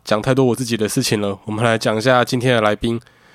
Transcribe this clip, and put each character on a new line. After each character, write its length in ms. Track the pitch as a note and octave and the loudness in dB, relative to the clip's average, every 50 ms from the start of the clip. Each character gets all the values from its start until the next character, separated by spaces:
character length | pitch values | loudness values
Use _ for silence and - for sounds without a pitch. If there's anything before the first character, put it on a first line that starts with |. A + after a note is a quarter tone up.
| _ | _
讲 160 | - A2 G2+ | -2 -2 0
太 140 | - C3+ B2+ | 0 2 2
多 100 | C3 C3+ | 2 2
我 100 | B2 A2+ | 2 2
自 80 | - | 0
己 140 | B2+ A2+ A#2 | -2 -4 -2
的 100 | G#2 G#2+ | -2 -2
事 160 | G2+ - C3+ | -2 -2 -2
情 160 | B2 - A#2 G#2 | -2 0 0 -2
了， 160 | G#2 G2+ G2 F#2+ - | -2 -4 -6 -6 -8
我 40 | - | -8
们 140 | G#2+ G#2+ A#2+ | -4 -2 0
来 140 | A#2 A2+ A2 | 0 0 0
讲 180 | - A#2 G#2+ | 0 -2 -2
一 60 | A2 | 0
下 200 | A2 C3+ B2+ B2 | 2 2 2 2
今 160 | A#2+ - C3 B2+ | 2 0 -2 -2
天 180 | A#2+ C3 B2 | 0 0 2
的 40 | A2+ | 2
来 160 | G#2+ G#2 G#2+ | 2 0 0
宾。 240 | - - A#2 A#2 A#2 - _ _ _ _ _ | 0 -2 -4 -4 -4 -8 _ _ _ _ _